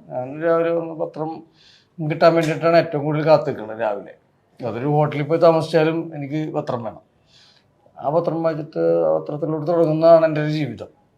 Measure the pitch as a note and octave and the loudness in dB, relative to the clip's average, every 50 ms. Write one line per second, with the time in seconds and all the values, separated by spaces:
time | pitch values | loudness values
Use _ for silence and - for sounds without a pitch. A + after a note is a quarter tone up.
0 | - - D3 B2+ B2+ C3 C#3 D3+ D#3+ E3+ E3 E3 E3 E3 E3+ E3+ E3 E3 D#3+ D#3 | -14 -12 -10 -10 -10 -10 -8 -4 -2 0 0 0 0 0 -2 -4 -4 -6 -8 -8
1 | E3+ E3 - D3 D#3 D#3+ E3 - - _ _ _ _ _ _ _ _ _ _ - | -10 -8 -8 -8 -8 -8 -10 -12 -16 _ _ _ _ _ _ _ _ _ _ -8
2 | E3 D3+ E3 D#3 F3 E3+ E3 E3 D#3+ D3+ D#3+ D3 D#3 E3 E3+ E3+ D#3 - - D3 | -6 -6 0 4 4 6 6 4 2 0 -2 0 2 4 4 4 4 2 0 -4
3 | C#3+ D3+ D3+ D3+ D#3 D#3 D#3 C#3+ - D3 A#2 G#2 G#2+ A2 A2 A2 A2+ G#2+ G#2 G2+ | -2 -2 -2 0 4 4 4 4 4 0 -6 -6 -8 -10 -6 -4 -4 -2 -2 -4
4 | F2+ - - _ _ _ _ _ _ _ _ - B2+ A#2 G#2+ A#2 B2 D3 D3 D3 | -8 -14 -20 _ _ _ _ _ _ _ _ -10 -8 -8 -6 -4 -2 0 2 2
5 | D3+ D3 B2+ C#3+ D3 C#3 E3 E3 E3+ E3 D#3+ D#3+ D3+ - - E3 D#3 D#3+ D#3+ E3 | 2 0 0 -4 -4 -2 0 4 4 4 4 4 2 0 2 2 2 2 0 -2
6 | E3 E3+ D#3+ D3 C#3+ C3+ C#3+ D#3 D#3 D3+ - D3 C#3+ - - A#2+ A#2 A2 - - | -6 -8 -10 -10 -8 -6 -6 -6 -6 -6 -6 -6 -6 -6 -6 -8 -8 -10 -14 -16
7 | - _ _ _ _ _ _ _ _ _ _ _ _ _ _ _ _ _ _ - | -20 _ _ _ _ _ _ _ _ _ _ _ _ _ _ _ _ _ _ -10
8 | - C3 D3 E3+ E3 - D3+ E3 E3 E3 D#3+ D#3 D#3 D#3+ - E3 E3 E3 E3 E3+ | -6 -2 0 0 0 0 -2 -2 -2 -4 -4 -6 -8 -8 -6 -2 0 2 2 2
9 | E3 D#3 D#3 D#3+ D#3 - D3 D3 E3 D3+ D#3 D#3+ D#3 D3+ F3 E3+ E3+ D#3 D#3 D#3 | 2 2 0 -2 -2 -6 -8 -6 -6 -4 -4 -4 -2 0 2 2 2 2 2 4
10 | D#3+ E3 E3+ D#3+ D#3+ D#3+ D#3 D3+ D3+ D3+ D3+ D#3 D3 B2+ A2+ G2 - - _ _ | 6 8 8 8 8 4 0 -2 -2 -2 -2 -2 -4 -6 -6 -10 -14 -18 _ _
11 | _ _ _ | _ _ _